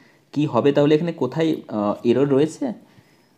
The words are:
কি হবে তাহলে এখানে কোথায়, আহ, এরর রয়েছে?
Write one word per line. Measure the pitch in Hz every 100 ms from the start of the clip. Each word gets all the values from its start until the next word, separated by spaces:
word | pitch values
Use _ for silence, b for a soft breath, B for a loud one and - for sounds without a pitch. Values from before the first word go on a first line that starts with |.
| B B B
কি | - 147
হবে | - 143
তাহলে | 143 147 156
এখানে | 170
কোথায়, | 165 127 151 165 - -
আহ, | 107 104 98
এরর | 117 120 143
রয়েছে? | 135 156 - 277 202 b b b b b